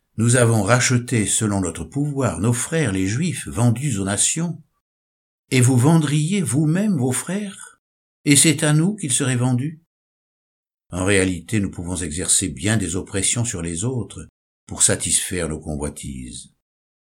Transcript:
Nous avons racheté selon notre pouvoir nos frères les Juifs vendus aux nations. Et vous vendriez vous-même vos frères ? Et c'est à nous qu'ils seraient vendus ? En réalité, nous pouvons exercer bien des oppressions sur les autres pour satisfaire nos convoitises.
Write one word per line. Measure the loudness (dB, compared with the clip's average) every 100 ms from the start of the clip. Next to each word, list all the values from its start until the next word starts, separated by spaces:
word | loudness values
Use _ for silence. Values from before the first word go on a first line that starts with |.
| _ -2
Nous | 2 4
avons | 4 4
racheté | 2 2 2 0 0 0 0
selon | 0 0 0
notre | -2 -4
pouvoir | -8 -4 -4 -2 -2 0
nos | 0
frères | 0 -2 -2 0
les | 0 0
Juifs | 0 -2 -4 -6
vendus | 0 2 2 -2 -2
aux |
nations. | -2 0 0 -2 -4 -6 _ _ _ _ _ _ _ _ _
Et | 4
vous | 4 4
vendriez | 6 6 4 0 0 0
vous-même | 0 0 2 2 2 2
vos | 0
frères ? | -2 -4 -6 -6 -12 -20 _ _ _ _ _ 2
Et | 4
c'est | 4 2
à | 2
nous | 4 2 -2
qu'ils | -4
seraient | -2 0 0
vendus ? | 0 0 -2 -8 _ _ _ _ _ _ _ _ _ _ _
En | -4 2
réalité, | 4 2 -2 -2 -2
nous | -2
pouvons | -4 -8 -6
exercer | -6 -4 0 0 0
bien | -2 0 0
des | 0 -4
oppressions | -4 -2 -2 0
sur | -2 -4
les | -6 -4
autres | -4 -4 -6 -12 -18 _ _ _ -14
pour | 0
satisfaire | 2 2 0 -2 -2 -4 -4
nos | -6
convoitises. | -8 -6 -6 -8 -12 -12 -14 -16 -20 _ _ _ _ _ _